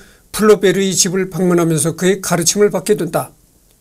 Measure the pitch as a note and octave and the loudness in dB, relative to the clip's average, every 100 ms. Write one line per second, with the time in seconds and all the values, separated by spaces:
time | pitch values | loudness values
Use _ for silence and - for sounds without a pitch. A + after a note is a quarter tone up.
0 | - _ _ - G#3+ G3 G3 F#3 F#3+ E3 | -12 _ _ 0 4 4 4 0 0 -2
1 | F#3 F#3+ F#3 E3 F3+ F3 E3 D#3 D#3+ D#3+ | -2 -2 -4 -2 0 2 2 0 -2 0
2 | F3+ G3 - F3 E3+ G3+ G#3 F#3+ F#3 G#3 | 0 0 -2 -2 0 0 0 0 -2 -2
3 | D#3 C3+ - _ _ _ _ _ | -2 -6 -6 _ _ _ _ _